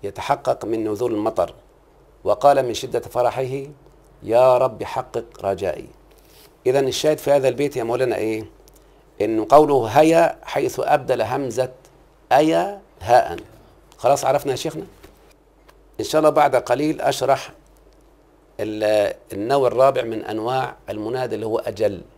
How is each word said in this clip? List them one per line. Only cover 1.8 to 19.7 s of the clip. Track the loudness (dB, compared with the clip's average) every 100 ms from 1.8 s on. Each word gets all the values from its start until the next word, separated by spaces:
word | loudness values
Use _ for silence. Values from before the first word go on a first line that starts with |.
| _ _ _ _
وقال | -2 2 4 4 0
من |
شدة | -4 -6 -6
فرحه: | -6 -2 -2 -2 -6 -8 -12 -18 -20 _ _ _
"يا | 0 4 6 6
رب | 2 -2
حقق | -8 -8 -6 -10 -10 -8
رجائي". | -4 -2 -4 -6 -12 -20 _ -20 _ -20 -20 _ 0
إذن | 0 0
الشاهد | 0 0 0
في | 2
هذا | 2 2
البيت | 0 -4 -4
يا |
مولانا | -4 -2 -2 -2
إيه؟ | -4 -6 -8 _ _ _ _ _ _ _
إنه | -2 0 6
قوله | 6 6 2 2
هيا | 4 6 6 2 0
حيث | -6 -4 -4 -4
أبدل | 0 0 0 -2
همزة | -2 -4 -4 -4 -4 -6 _ _ _ _ _
أيا | 4 4 2 -2 -6 -18 _
هاء. | 2 4 4 -6 -14 -20 _ _ _ _
خلاص | 0 2
عرفنا | 0 -2 -2
يا | -6
شيخنا؟ | -6 -10 -14 -18 -20 _ _ _ _ _ _ _ _ -12
إن |
شاء | -2 2
الله | 4
بعد | 4 4 2
قليل | 0 0 0 -2
أشرح | -2 -2 0 0 -2 -18 _ _ _ _ _ _ _ _ _ -10
ال-، | -8 -2 0 2 0 -4 _
النوع | -8 -2 2
الرابع | 2